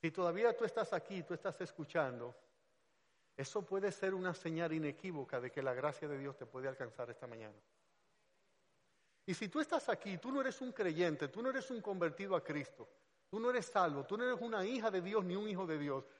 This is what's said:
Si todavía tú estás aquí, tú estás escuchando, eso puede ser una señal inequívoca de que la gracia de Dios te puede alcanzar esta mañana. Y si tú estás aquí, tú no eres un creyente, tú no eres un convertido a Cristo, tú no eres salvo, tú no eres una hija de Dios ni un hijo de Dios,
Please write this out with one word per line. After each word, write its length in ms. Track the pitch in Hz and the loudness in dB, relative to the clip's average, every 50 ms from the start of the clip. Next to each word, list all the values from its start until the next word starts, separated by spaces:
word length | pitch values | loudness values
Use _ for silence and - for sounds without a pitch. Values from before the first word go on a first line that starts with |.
Si 120 | - 160 | 0 0
todavía 440 | 156 185 180 170 170 196 226 233 - | 0 4 2 2 4 6 6 6 6
tú 80 | - 226 | 6 2
estás 280 | 196 - 226 208 - | 0 2 0 0 2
aquí, 320 | - 170 - - 196 185 160 | 0 -2 -2 -2 -6 -6 -4
tú 100 | - 180 | -4 -6
estás 260 | 165 - 196 170 - | -2 -2 -4 -4 -2
escuchando, 720 | 185 170 - - 156 - - 170 151 131 123 120 117 123 123 - - _ _ _ _ _ _ _ _ _ _ _ _ _ _ _ _ _ _ | -6 -8 -6 -10 -10 0 2 2 2 2 0 -4 -6 -8 -8 -12 -20 _ _ _ _ _ _ _ _ _ _ _ _ _ _ _ _ _ _
eso 300 | - 139 - - 208 190 | -8 -8 -2 -2 -4 -2
puede 240 | - 190 196 196 202 | 0 0 2 2 2
ser 240 | - - - 190 190 | 0 2 0 0 0
una 180 | 185 185 185 | 2 0 -2
señal 400 | 170 - - 165 165 160 170 165 | -2 -2 -2 -2 0 2 2 2
inequívoca 680 | 156 160 156 147 143 - - 190 175 147 131 - - 127 | 2 2 0 0 -2 -2 -6 -6 -4 -4 -4 -2 -2 -2
de 100 | 123 127 | -2 -2
que 120 | - 147 | -4 0
la 120 | 135 131 123 | 0 2 2
gracia 320 | 123 131 151 143 - - | 2 0 0 0 -2 -4
de 100 | 147 147 | -4 -4
Dios 200 | 135 139 143 160 | -4 -4 -6 -6
te 100 | - 131 | -8 -12
puede 220 | 113 - 127 131 135 | -10 -8 -6 -4 -4
alcanzar 420 | 131 - 135 113 107 - 123 117 | -4 -4 -8 -8 -4 -6 -6 -6
esta 160 | 113 - - | -6 -10 -10
mañana. 300 | 123 117 113 110 107 107 104 _ _ _ _ _ _ _ _ _ _ _ _ _ _ _ _ _ _ _ _ _ _ _ _ _ _ _ _ _ _ _ _ _ | -12 -10 -10 -12 -12 -14 -16 _ _ _ _ _ _ _ _ _ _ _ _ _ _ _ _ _ _ _ _ _ _ _ _ _ _ _ _ _ _ _ _ _
Y 80 | - 180 | -6 -4
si 140 | - 226 196 | -2 -4 -2
tú 100 | - 302 | 0 0
estás 300 | 302 - 349 294 - - | 0 2 2 0 2 2
aquí, 300 | 214 - - 202 190 170 | -2 0 -2 -6 -6 -6
tú 120 | - 247 | -4 -2
no 100 | 262 277 | 0 0
eres 200 | 262 262 - - | 0 0 -2 -2
un 100 | 262 254 | -6 -8
creyente, 560 | - - 208 180 160 160 180 170 151 139 151 | -2 0 0 2 4 4 4 4 4 2 -2
tú 160 | 139 - 208 | -4 -4 -2
no 80 | 233 262 | -2 0
eres 180 | 262 262 254 - | 0 0 -2 -2
un 80 | 254 226 | -6 -4
convertido 560 | 190 208 196 190 175 160 147 - 196 196 190 | -2 -2 0 2 2 0 0 -2 -2 2 2
a 80 | 165 - | 0 2
Cristo, 440 | - 151 147 135 - - - - - - _ _ _ _ _ _ _ | 0 -2 -2 -2 -4 -10 -16 -18 -18 -18 _ _ _ _ _ _ _
tú 100 | - 214 | -4 0
no 100 | 226 247 | 2 4
eres 160 | 247 247 180 | 4 2 0
salvo, 380 | - - 208 180 165 143 139 135 | 2 4 4 6 6 4 0 -2
tú 120 | - 190 | -2 -2
no 60 | 214 | 0
eres 180 | 247 254 254 - | 2 0 0 0
una 240 | 233 233 220 208 185 | 0 0 0 0 2
hija 280 | 208 254 254 214 226 | 2 0 2 2 2
de 80 | 190 185 | 2 2
Dios 240 | 170 190 208 220 190 | 0 2 2 2 2
ni 100 | 180 180 | 2 0
un 140 | 196 214 214 | 0 0 0
hijo 180 | 202 180 190 | 0 -2 0
de 100 | 165 160 | 0 0
Dios, 280 | 151 143 143 135 135 135 - - - | 0 0 0 0 -2 -4 -8 -20 -20